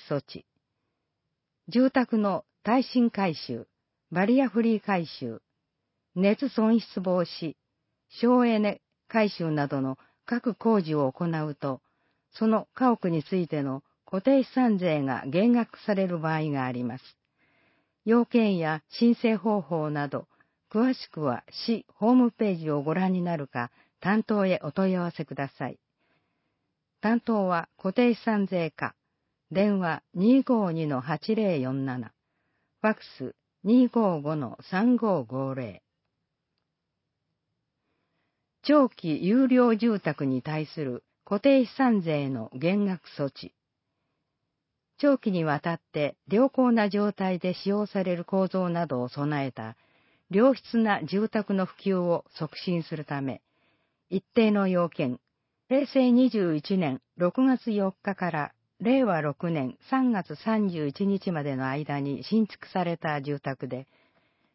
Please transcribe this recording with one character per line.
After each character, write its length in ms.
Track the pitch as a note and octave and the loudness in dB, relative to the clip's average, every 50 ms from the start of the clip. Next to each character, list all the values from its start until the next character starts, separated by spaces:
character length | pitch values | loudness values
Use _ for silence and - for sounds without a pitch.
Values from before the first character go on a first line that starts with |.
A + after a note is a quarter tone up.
| - - | -8 -6
措 100 | D3+ C#3 | -6 -6
置。 280 | - - - E2+ - _ _ _ _ _ _ _ _ _ _ _ _ _ _ _ _ _ _ _ _ _ _ _ _ - | -6 -8 -14 -18 -18 _ _ _ _ _ _ _ _ _ _ _ _ _ _ _ _ _ _ _ _ _ _ _ _ -4
住 220 | E3 A#3 C4 C4 | 0 2 2 2
宅 300 | - C4+ A#3+ - - A3 | 2 0 0 0 0 0
の 260 | G#3 G3+ F#3 - - _ _ _ | 0 0 -2 -4 -6 _ _ _
耐 220 | - - A#3 C4+ B3 | -2 0 2 2 0
震 260 | - - B3+ A#3+ A#3 | 0 0 0 0 2
改 240 | - G3+ G3 F3+ D3+ | 0 0 -2 -2 -2
修、 340 | - - - B2 A2+ - - _ _ _ _ _ _ _ _ | -4 -8 -10 -10 -10 -10 -14 _ _ _ _ _ _ _ _
バ 140 | E3 F3 G3 | -2 0 2
リ 140 | G#3 B3 C4+ | 4 4 2
ア 80 | C4+ A#3 | 2 2
フ 140 | F#3 A#3 | 0 0
リ 180 | A3+ A3+ A3 G3+ | 2 2 0 0
ー 40 | - | 0
改 240 | - G3 F3+ E3 - | -2 -2 -2 -2 -4
修、 340 | - - C3+ A#2 A2+ A2 - _ _ _ _ _ _ _ _ _ _ _ _ _ _ | -8 -10 -10 -10 -10 -12 -16 _ _ _ _ _ _ _ _ _ _ _ _ _ _
熱 340 | F3+ F#3+ G3+ G#3+ - C#4+ B3 | 0 2 2 2 2 -2 -2
損 300 | - - A3 A3 A3+ A3+ | 0 0 2 4 4 2
失 220 | - - - G3+ | 0 -2 -6 -6
防 220 | F3+ F#3+ F3+ F3+ E3+ | -4 -2 0 0 -2
止、 320 | - - - E3+ D3+ - - _ _ _ _ _ _ _ _ _ _ | -2 -6 -8 -10 -10 -10 -12 _ _ _ _ _ _ _ _ _ _
省 360 | - - - A#3+ B3 B3 B3 | -6 -2 2 4 4 4 4
エ 140 | A#3 A3+ G#3+ | 4 2 2
ネ 220 | G#3 G#3 - - _ _ _ _ _ - | 0 0 -2 -4 _ _ _ _ _ -4
改 240 | - A3+ G#3+ G3+ | 0 0 0 0
修 180 | - - E3+ D#3+ | 0 -4 -4 -2
な 160 | D#3 D3 C#3+ | 0 0 -2
ど 160 | C#3 D3 C#3 | -2 -2 -4
の 160 | C3+ C3+ C3 - _ _ _ _ _ - | -4 -4 -6 -8 _ _ _ _ _ -6
各 260 | A#3 A#3+ - A#3+ F#3+ | -6 -4 -4 -4 -6
工 260 | - - A3+ A3+ G#3 | -2 0 2 2 2
事 140 | E3+ D#3 D#3 | 2 0 0
を 180 | D3+ C#3+ C3 | 0 0 0
行 140 | - - F3 | -2 -2 -4
う 300 | E3+ E3 D#3 D3+ D3+ C#3+ | -4 -2 -2 -4 -6 -6
と、 260 | - - C#3 C3 B2 - _ _ _ _ _ _ _ _ _ _ | -6 -6 -6 -6 -8 -10 _ _ _ _ _ _ _ _ _ _
そ 120 | - A3 | -2 0
の 220 | A3 A3 G3+ - - _ | 2 2 0 -2 -4 _
家 160 | - C4 B3+ | 0 2 2
屋 180 | A3+ - - F#3 | 2 2 0 -2
に 140 | E3 D#3 D3 | -2 -2 -2
つ 120 | - G3 | -2 -2
い 120 | F#3 F3 - | -2 -2 -2
て 160 | D#3+ D3 C#3 | -2 -4 -4
の 180 | C#3 C3 C#3 - _ _ _ _ | -4 -4 -6 -10 _ _ _ _
固 160 | - - F#3+ | -8 -8 -2
定 220 | - C4+ C#4 C4+ B3 | 2 4 4 4 2
資 100 | - - | 0 0
産 240 | C4 B3+ A#3 G#3 F#3 | 0 2 2 2 2
税 240 | F3+ F3 D#3 D3 | 2 0 0 0
が 220 | C#3 C3+ B2+ - - | 0 -2 -4 -4 -4
減 280 | C#3 C3+ F3 G#3 A#3+ A#3+ | -2 0 2 4 4 4
額 260 | A#3+ A3 - - - - - | 2 0 -2 -6 -8 -6 -4
さ 80 | G#3 | -2
れ 100 | F#3+ F#3+ | 0 0
る 140 | F3+ F3 E3 | -2 -2 -4
場 160 | D#3 D#3+ D#3+ | -2 -2 -2
合 80 | D#3 D#3 D#3 | -2 -2 -2
が 140 | C#3+ C3+ B2+ | -2 -2 -2
あ 60 | B2+ | -4
り 120 | B2 B2 B2 | -4 -4 -6
ま 160 | A#2+ A#2 B2+ | -6 -8 -10
す。 40 | - - - _ _ _ _ _ _ _ _ _ _ _ _ _ _ _ _ _ _ | -14 -18 -20 _ _ _ _ _ _ _ _ _ _ _ _ _ _ _ _ _ _
要 220 | G#3+ A3+ A#3+ A#3 - | 2 4 4 4 4
件 300 | - A#3+ A3+ G#3 G3 E3+ | 2 2 4 4 2 0
や 260 | D#3+ D#3 D#3 D#3+ - _ | 0 -2 -2 -4 -6 _
申 260 | - - A#3 A#3 A#3 | -2 2 4 4 4
請 220 | - - A3+ A3 F#3+ | 4 2 0 0 0
方 220 | E3+ A3+ G#3 G3+ | 0 0 -2 -2
法 300 | D#3 - E3+ D#3+ D3+ D3+ | -2 -2 -4 -2 -2 -2
な 180 | D3 D3 C#3+ C#3 | -2 -4 -4 -4
ど、 200 | C#3 B2 - _ _ _ _ _ _ _ _ _ | -6 -8 -10 _ _ _ _ _ _ _ _ _
詳 240 | - G#3+ A#3+ C4 C4 | -2 0 0 0 0
し 160 | - - - | -2 -6 -12
く 140 | - E3 D3+ | -8 -4 -2
は 200 | C3+ A#2+ A#2 - - - - - | -2 -2 -4 -6 -12 -16 -8 -4
市 220 | - A#3 F3 - _ _ | -4 -4 -4 -6 _ _
ホ 160 | _ G#3 A3+ | _ 2 4
ー 20 | B3+ | 6
ム 180 | B3+ B3 A#3 | 6 4 4
ペ 200 | - - A3 G#3 | 2 0 -2 -2
ー 40 | F#3 D#3+ | -2 -2
ジ 120 | D#3+ D#3 | -2 -2
を 140 | D3 D3 C#3 | -2 -2 -2
ご 100 | D#3 D#3+ | -2 -2
覧 180 | F3+ F#3 F#3 | 0 0 0
に 120 | F#3 F3+ F3 | 0 -2 -2
な 120 | F3 E3+ | -2 -4
る 120 | D3+ C#3+ - | -4 -6 -6
か、 240 | - B2+ A#2+ B2 - _ _ _ _ _ | -6 -6 -8 -8 -10 _ _ _ _ _
担 200 | - F3+ G#3 A3 | -2 0 0 0
当 240 | G#3+ - G#3+ G#3 G3 | 0 0 0 0 2
へ 140 | F#3+ F3+ - | 2 0 -2
お 100 | - D3+ | -2 -4
問 200 | - - F#3+ F#3+ | -2 0 0 0
い 40 | F#3 | 0
合 60 | F3+ | 0
わ 100 | F3 E3+ | -2 -4
せ 140 | - - D#3 | -6 -8 -10
く 80 | - C#3 | -10 -8
だ 160 | C#3 C#3 C3+ - - | -8 -8 -8 -8 -8
さ 120 | C#3+ B2 | -8 -8
い。 100 | - - _ _ _ _ _ _ _ _ _ _ _ _ _ _ _ _ _ _ _ _ _ _ _ _ | -8 -12 _ _ _ _ _ _ _ _ _ _ _ _ _ _ _ _ _ _ _ _ _ _ _ _
担 180 | - G#3 A#3 A#3 | -2 0 0 0
当 260 | - - A3+ G#3 F#3+ | 0 0 0 0 0
は 240 | F#3 F3+ E3+ - - _ - | 0 0 -2 -4 -6 _ -8
固 160 | - F#3+ F#3+ | -6 -2 0
定 220 | - B3 A#3+ A3+ | 2 2 2 2
資 80 | - - | 0 -2
産 240 | A#3 G#3+ G#3 G3 F#3 | -2 0 0 0 -2
税 240 | F#3+ F3 E3 D#3 | -2 -2 -4 -4
課。 240 | - - - A2+ - _ _ _ _ _ _ _ _ _ _ _ | -4 -6 -8 -8 -8 _ _ _ _ _ _ _ _ _ _ _
電 280 | D#3 F#3+ G3+ G#3 G3+ F#3+ | -2 0 2 2 2 0
話 220 | F#3 E3 D#3 - - _ - | 0 -2 -4 -4 -8 _ -4
二 260 | F3 F#3+ A3+ B3+ C4+ | 0 4 4 6 4
五 300 | B3 - B3+ A3+ G3+ F3+ | 4 2 2 2 2 0
二 160 | D#3+ E3 D#3+ D3+ | -2 -2 -2 -2
の 140 | C#3+ B2+ | -2 -2
八 340 | A#2+ D3 D#3 D#3 - - A3 | -2 -4 -4 -4 -2 -2 -2
零 240 | A3 G#3+ G3 F3 C#3+ | 0 0 0 0 0
四 260 | B2+ C3 C3+ C#3 C3+ | -2 -2 -2 -4 -4
七。 260 | C3+ B2+ B2+ A2+ G#2 - _ _ _ _ _ _ _ _ _ _ _ _ _ | -4 -6 -6 -8 -10 -14 _ _ _ _ _ _ _ _ _ _ _ _ _
フ 60 | - G#3+ | 0 0
ァ 40 | |
ッ 20 | G#3+ | 0
ク 60 | - - - - - | -2 -6 -16 -14 -12
ス 160 | C3+ - - _ _ _ _ _ - | -12 -12 -12 _ _ _ _ _ 0
二 260 | G3 A#3 B3+ B3+ A#3 | 4 6 6 6 4
五 320 | - A#3+ A3 G3 E3+ D3+ | 2 2 0 0 0 -2
五 140 | C#3+ D3 D#3+ | -2 -4 -4
の 220 | D3+ C3+ A2 - - - - | -4 -4 -6 -8 -12 -12 -6
三 240 | F#3 F#3 A3 B3 B3 | -4 0 2 2 2
五 280 | A3+ A#3 G#3+ F#3 D#3 A#2+ | 2 2 0 0 0 -2
五 300 | G#2+ A#2+ C3+ C3+ C3+ C3 | -4 -6 -6 -4 -4 -6
零。 300 | C3 B2+ G#2+ F#2 F2 - _ _ _ _ _ _ _ _ _ _ _ _ _ _ _ _ _ _ _ _ _ _ _ _ _ _ _ _ _ _ _ _ _ _ _ _ _ _ _ _ _ _ _ _ _ _ _ _ _ _ _ _ _ _ _ - | -6 -8 -10 -12 -16 -20 _ _ _ _ _ _ _ _ _ _ _ _ _ _ _ _ _ _ _ _ _ _ _ _ _ _ _ _ _ _ _ _ _ _ _ _ _ _ _ _ _ _ _ _ _ _ _ _ _ _ _ _ _ _ _ 0
長 260 | - D4 D4+ C4+ A3+ | 4 4 6 4 4
期 340 | - - - E3 D3+ - - | 0 -4 -6 -4 -4 -2 0
有 240 | F3+ A3 C4 C4+ B3+ | 2 2 4 4 4
料 280 | B3+ B3 B3 A#3+ A3+ | 4 4 4 4 2
住 240 | G3+ A3+ A#3+ G#3+ F#3+ | 2 2 0 0 0
宅 260 | - E3 D3 - D3 | -2 -4 -4 -2 -2
に 160 | C3+ C3 B2+ | -2 -2 -2
対 240 | - D3+ D3+ D#3 D#3 | -4 -4 -6 -6 -6
す 180 | - - E3 D3 | -8 -8 -8 -8
る 200 | C3 A#2+ - - _ _ _ _ | -8 -8 -10 -12 _ _ _ _
固 140 | - G3+ G3+ | -6 -4 0
定 260 | - C#4 C#4 C4+ B3 | 4 4 4 4 4
資 100 | - - | 2 0
産 260 | - C4 B3 A3+ G3+ | 0 2 2 2 2
税 260 | E3 E3 D3+ D3 C#3+ C3+ | 2 0 -2 -2 -2 -2
の 220 | C3+ A#2 A2 - - | -4 -6 -8 -10 -8
減 300 | B2+ D3 E3+ G3 G#3 G3+ | -4 -2 0 0 2 0
額 220 | G3 F#3 E3 - - | 0 -2 -4 -8 -12
措 140 | - - C#3+ | -8 -6 -6
置。 280 | C#3 - - - - - _ _ _ _ _ _ _ _ _ _ _ _ _ _ _ _ _ _ _ _ _ _ _ _ _ _ _ _ - | -6 -6 -10 -16 -18 -20 _ _ _ _ _ _ _ _ _ _ _ _ _ _ _ _ _ _ _ _ _ _ _ _ _ _ _ _ 0
長 220 | - C#4+ C4+ B3+ | 2 2 2 2
期 100 | - A3 | 0 0
に 140 | F#3 F3 D#3+ | 0 0 0
わ 160 | D#3 C#3+ D3+ | 0 -2 -2
た 140 | - E3+ E3+ | -2 -4 -6
っ 80 | - _ _ - | -6 _ _ -4
て 220 | D#3+ D3 C#3 - _ _ - | -2 -2 -2 -4 _ _ -2
良 220 | F#3+ G#3+ C4 C4+ | 2 2 2 2
好 220 | - - B3+ B3 | 2 2 2 2
な 180 | A#3 A3+ G#3 G3+ | 4 2 2 0
状 240 | F#3+ G3+ G#3 G#3 G3 | 0 0 0 -2 -2
態 240 | - G3 F#3 F#3 E3+ | -2 -2 -2 -2 -2
で 160 | - F3+ F3 | -2 -4 -4
使 160 | - - G3 | -4 -2 -2
用 160 | G3+ G#3 G#3+ | -2 -2 -2
さ 180 | G3 - G3+ F#3 | -2 -2 -2 -2
れ 120 | F#3 F3 | -2 -2
る 100 | E3+ F3 | -4 -4
構 220 | - - F#3+ F#3+ F3 | -2 0 0 0 0
造 220 | - F#3+ F#3 F3 | 0 -2 -2 -2
な 180 | E3+ E3+ E3+ D3 | -2 -2 -2 -2
ど 160 | C#3 B2 B2 | -2 -4 -4
を 60 | B2 | -4
備 360 | - C#3+ C#3+ D3 D3+ C#3+ C#3 | -6 -4 -4 -2 -2 -2 -4
え 60 | C3 | -4
た 240 | - - A2 A2 A#2 - _ _ _ _ _ _ _ _ _ - | -6 -8 -12 -12 -14 -16 _ _ _ _ _ _ _ _ _ -4
良 240 | F3+ G3 A#3+ C4+ B3+ | 2 4 4 4 4
質 220 | - - - - A#3 | 2 -2 -2 0 2
な 260 | A3+ G#3+ G3+ C#3 - | 2 2 0 0 -2
住 260 | C#3 F3 G3 A3 A3 | -4 -2 -2 -2 0
宅 240 | - A3 G3+ - G3+ | -2 -2 -2 -2 -2
の 140 | F#3+ F#3 - | -2 -2 -4
普 80 | - - | -6 -6
及 200 | - G3 F#3+ F3+ | -4 -2 -2 0
を 240 | F3 F3 E3+ - - _ _ | 0 0 0 -2 -4 _ _
促 240 | - E3 D3 - - | -10 -10 -10 -10 -8
進 240 | - F#3+ F3 E3+ | -6 -4 -4 -4
す 160 | D#3 - E3 D3+ | -4 -6 -8 -10
る 80 | D3 | -8
た 160 | - D3 C#3+ | -6 -6 -6
め、 220 | C#3 C3 A2+ - - _ _ _ _ _ _ _ _ _ _ _ _ _ | -4 -6 -8 -8 -12 _ _ _ _ _ _ _ _ _ _ _ _ _
一 160 | F3+ F#3+ - _ _ | -6 -6 -6 _ _
定 160 | A#3+ A3 G#3+ | 2 4 4
の 180 | G#3 G3+ G3 F#3+ | 4 2 2 2
要 220 | F#3 F3 F3 D#3+ | 2 2 0 0
件、 300 | - - D#3 B2 B2 - _ _ _ _ _ _ _ _ _ - | -2 -2 -4 -4 -4 -6 _ _ _ _ _ _ _ _ _ -2
平 200 | B3+ C#4 C#4+ - | 0 0 0 0
成 240 | - C4+ B3+ B3 | 2 2 4 6
二 180 | A#3+ B3 C4 B3 | 6 6 4 4
十 260 | - G#3+ F#3+ E3+ D#3 | 2 2 0 0 0
一 220 | D3+ - - G3 F#3+ | -2 -2 -2 0 0
年 240 | F3 C#3 C3 B2+ - _ _ - | 0 0 -2 -4 -8 _ _ -2
六 260 | F3 F3+ - - C4 | -2 0 2 2 2
月 280 | C4+ C4 A#3+ - A#3+ | 2 2 2 0 -2
四 200 | G#3+ G#3 G3 F#3+ F#3 _ - | -2 0 0 -2 -4 _ -6
日 100 | G#3 F#3+ | -6 -6
か 160 | - F#3 E3+ | -4 -4 -4
ら 240 | E3 D3+ C#3+ - - _ _ _ _ - | -4 -4 -6 -6 -8 _ _ _ _ -4
令 240 | F#3 A3+ C4 C4+ C4 | 0 2 2 2 2
和 160 | G#3 F3+ D#3 D3+ | 2 0 0 0
六 260 | D3+ C#3+ - - E3+ | -2 -4 -4 -4 -4
年 300 | E3 D#3 C3 B2+ - - _ - | -2 -2 -2 -4 -6 -10 _ -2
三 220 | C4+ C4 C4 B3 | 0 0 2 2
月 240 | A3+ F#3+ E3 - D#3 | 2 0 -2 -6 -10
三 340 | - - A3 A3 G#3+ G#3 G3 | -8 -4 -2 0 0 0 0
十 160 | F3 D#3+ D3+ | -2 -2 -4
一 220 | C#3+ C#3 - G3+ G3 | -4 -4 -2 -2 -2
日 240 | G3+ F#3+ - G3 | -2 -2 -2 -4
ま 100 | F3 D#3 | -4 -2
で 140 | C#3 D3 C3+ | -2 -4 -4
の 120 | B2+ C3 C3 | -2 -4 -4
間 320 | C3+ D3 D3+ - C#3+ C#3+ | -4 -4 -4 -4 -4 -4
に 240 | C#3 C#3+ C#3 - B2+ | -4 -4 -6 -6 -4
新 220 | - G#3+ A3+ A3 | -2 0 2 2
築 220 | - - - - - | 0 -2 -10 -16 -8
さ 140 | - F#3+ F3 | -4 -4 -2
れ 140 | F3 E3+ - | -2 -4 -4
た 220 | - E3 D3+ D3 C3+ | -4 -4 -4 -4 -4
住 160 | D3 D3 C#3 | -4 -6 -6
宅 280 | - C#3+ C3 - D3+ B2+ | -6 -8 -8 -8 -8 -8
で、 200 | B2+ B2+ C3+ - _ _ _ _ _ _ _ _ _ _ _ _ _ | -8 -10 -10 -14 _ _ _ _ _ _ _ _ _ _ _ _ _